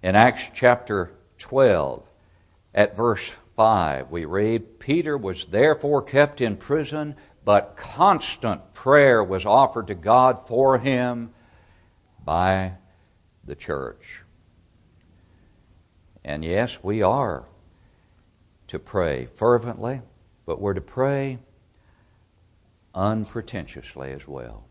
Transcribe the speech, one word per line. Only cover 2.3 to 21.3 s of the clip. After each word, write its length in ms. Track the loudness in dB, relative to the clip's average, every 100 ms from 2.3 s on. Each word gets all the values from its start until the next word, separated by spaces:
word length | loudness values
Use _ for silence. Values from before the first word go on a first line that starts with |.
| _ _ _ _
at 220 | 0 0 2
verse 360 | -2 -2 -6 -18 _ 2
five, 540 | 2 4 0 -4 -8
we 140 | -10 -4
read, 540 | -2 0 -2 -6 _
"Peter 380 | -4 -2 -2 -6
was 300 | -6 -10 -4
therefore 540 | 2 2 2 0 -2
kept 400 | 0 2 2 0
in 140 | -4 -4
prison, 600 | -4 -4 -4 -8 -10 -12 _ _
but 320 | 4 4 2 -16
constant 1000 | -18 2 2 2 -2 -6 -6 -6 -10 -8
prayer 480 | 4 6 6 6
was 220 | 2 -2 2
offered 420 | 4 4 0 -8
to 80 | -8
God 520 | 2 4 4 0 -4
for 300 | 0 2 2
him 560 | 0 -2 -2 -6 -12 _ _ _ _ _ _ _ _ _
by 500 | -4 -2 0 0 -4 -10 _ _ _ _ _ _
the 120 | -18 -16
church." 680 | -8 -8 -8 -14 -20 -20 _ _ _ _ _ _ _ _ _ _ _ _ _ _ _ _ _ _ _ _
And 220 | -12 -8 -4
yes, 380 | -2 -4 -6
we 180 | -6 0
are 440 | 0 0 -2 -6 -12 _ _ _ _ _ _ _ _ _ _ _ _
to 120 | -16
pray 460 | -6 -4 -2 -4 -8
fervently, 760 | -2 2 2 0 -10 -8 -10 -14 _ _ _ -10
but 160 | -6
we're 140 | -4 -6
to 60 |
pray 580 | -8 -4 -2 -2 -6